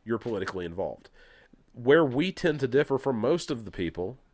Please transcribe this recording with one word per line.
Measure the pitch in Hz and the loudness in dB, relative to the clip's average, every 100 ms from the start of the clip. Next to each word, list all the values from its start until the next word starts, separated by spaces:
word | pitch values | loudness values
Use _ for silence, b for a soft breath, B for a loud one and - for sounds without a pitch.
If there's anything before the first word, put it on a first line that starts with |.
| 110 | -6
You're | 113 | -6
politically | 120 104 92 95 | -4 -4 -4 -6
involved. | 87 87 85 50 - b b b b _ _ | -8 -6 -6 -8 -16 b b b b _ _
Where | - 120 156 151 | -2 6 6 6
we | 123 185 | 2 -2
tend | - 175 151 | 0 -2 0
to | 131 | 2
differ | 131 143 135 | 2 2 0
from | 143 117 | 0 0
most | 117 170 - | 0 0 -2
of | 131 101 | -6 -8
the | |
people | 90 85 82 92 127 _ | -6 -6 -4 -8 -8 _